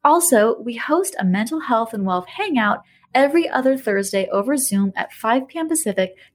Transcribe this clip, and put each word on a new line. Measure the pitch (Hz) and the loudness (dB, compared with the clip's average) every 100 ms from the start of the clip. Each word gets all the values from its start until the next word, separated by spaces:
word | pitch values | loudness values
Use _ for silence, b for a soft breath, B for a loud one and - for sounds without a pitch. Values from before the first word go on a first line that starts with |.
Also, | 294 330 330 233 220 - | 4 4 4 4 4 0
we | 226 233 | -6 -8
host | - 320 381 - | -2 0 -2 -2
a | 190 | 0
Mental | 190 220 320 | 0 -2 -6
Health | 269 226 226 226 | -2 -2 -2 -4
and | 190 | -2
Wealth | 180 180 | -2 -4
Hangout | - 415 262 214 - b b b 254 | -8 -2 0 0 -2 b b b 2
every | 277 330 330 | 4 2 2
other | 262 262 269 | 0 0 0
Thursday | 226 196 196 196 190 | 0 -2 0 -2 0
over | 196 214 285 | -2 0 -2
Zoom | - 196 196 190 | 0 0 0 -2
at | - | -8
five | - 220 254 262 | -4 0 0 -2
P | 330 | -8
M | 320 | -4
Pacific | 320 214 196 185 - b | -2 -2 -2 -4 -6 b